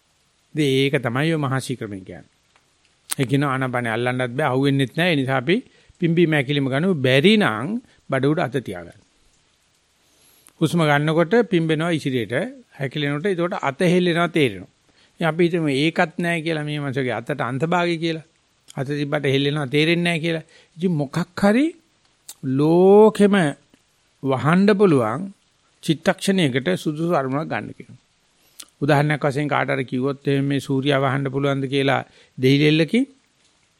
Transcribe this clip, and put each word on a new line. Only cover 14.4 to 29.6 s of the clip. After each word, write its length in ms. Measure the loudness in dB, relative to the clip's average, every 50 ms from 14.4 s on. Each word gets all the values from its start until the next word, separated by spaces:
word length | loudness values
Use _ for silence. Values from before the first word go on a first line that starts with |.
| 2 2 0 -4 -14 -18 _ _ _ _ _ _ _ _
ඉතින් 180 | _ -4 -2 -2
අපි 160 | 0 2 0
හිතමු 260 | 0 2 0 -2 0
ඒකත් 460 | 0 0 0 0 0 0 -2 -2 -2 -4
නැහැ 240 | -4 -2 -2 -4
කියලා 240 | -4 -4 -4 -4 -4
මේ 140 | -6 -6 -6
මනුස්සගේ 340 | -6 -6 -4 -4 -4 -4 -4
අතට 280 | -6 -6 -8 -6 -6
අන්තභාගය 560 | -4 -6 -4 -4 -4 -2 0 0 0 -2 -4 -4
කියලා. 280 | -4 -6 -6 -6 -10 _ _ _ _ _ _ _ _ _
අත 180 | -10 -10 -8 -6
තිබ්බට 360 | -4 -4 -4 -2 -4 -2 0
හෙල්ලෙනවා 420 | 0 0 2 2 0 -2 -2 -4 0
තේරෙන්නේ 380 | 2 2 2 4 2 0 0
නැහැ 140 | -2 -2 -2
කියලා. 260 | -4 -4 -4 -6 -8 _ _ -20 _ _ _ -4
ඉතින් 160 | -2 -2 0
මොකක් 240 | 0 -2 -2 -2 -4 -4 _ _ 0
හරි 260 | 2 2 4 4 2 0 -2 -8 _ _ _ _ _ _ _ _ _ -20 -20 _ -6 -2
ලෝකෙම 840 | 0 2 2 4 4 6 6 8 8 8 8 6 6 6 4 4 4 4 2 0 -2 _ _ _ _ _ _ _ _ _ _ _ _ _ -2
වහන්න 460 | -2 -2 0 2 2 4 4 6 4
පුළුවන් 580 | 4 6 6 4 6 4 2 0 -2 -4 -8 -10 -14 _ _ _ _ _ _ _ _ _ -4
චිත්තක්ෂණයකට 840 | -4 -4 0 0 -2 -2 0 -2 -2 0 2 2 2 0 0 -2 -2 -4
සුදුසු 380 | -2 -4 -6 -6 -4 -2 -2 0
අරමුණක් 340 | 0 0 -2 -4 -4 -4 -4
ගන්න 240 | -6 -8 -8 -8 -14
කියනවා. 280 | _ -20 _ -20 -20 _ _ _ _ _ _ _ _ _ _ _ _ -20 _ _
උදාහරණයක් 460 | -6 -2 0 2 2 2 0 -2 -2
වශයෙන් 280 | -2 -4 -2 -2 -4 -2
කාට 200 | 0 -2